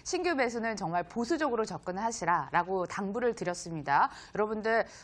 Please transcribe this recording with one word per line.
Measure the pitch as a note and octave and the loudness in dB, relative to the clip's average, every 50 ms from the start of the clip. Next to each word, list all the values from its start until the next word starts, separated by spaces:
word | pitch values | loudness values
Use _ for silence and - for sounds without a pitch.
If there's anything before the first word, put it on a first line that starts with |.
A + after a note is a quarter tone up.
| - | -8
"신규 | - - F4 F4+ F4+ E4+ | -4 -2 0 2 2 2
매수는 | C4+ B3+ A#3+ A#3 A#3+ A3 A3+ A3 | 2 2 0 0 0 -2 -2 -2
정말 | G3 G3+ E3 E3 F3 F3 | -2 -2 0 0 0 -2
보수적으로 | F3 - A3+ A#3 A3+ E4+ D#4 D#4 C#4+ A#3 A3 A3 | -2 -2 -2 0 0 2 2 2 0 2 0 0
접근하시라"라고 | - F#3 D#3 - - F3+ F#3+ G#3+ A3+ A#3 - F3+ E3 F3 E3 C#3+ C#3 - E3 F3 F3+ F#3+ F#3 F3 | -2 -4 -8 -6 -6 -4 -2 -2 -2 -2 0 2 2 2 2 2 2 2 2 2 2 0 -2 -2
당부를 | E3+ - - G3+ G3 G3+ A#3+ A#3+ A#3+ A3+ | -2 -4 -4 -4 -2 -2 0 0 0 0
드렸습니다. | - F#3 E3+ F3 - - E3+ E3 D#3+ C#3 C#3 C#3 D3+ G#3+ - - - - - - | 0 -2 -4 -4 -4 -6 -8 -8 -6 0 2 4 4 4 4 0 -4 -16 -8 -2
여러분들, | F#3 G#3+ G#3+ A3 G#3+ G3+ A3 A3+ A3+ G3+ - - - | -2 0 0 0 -2 0 2 4 4 2 0 -4 -18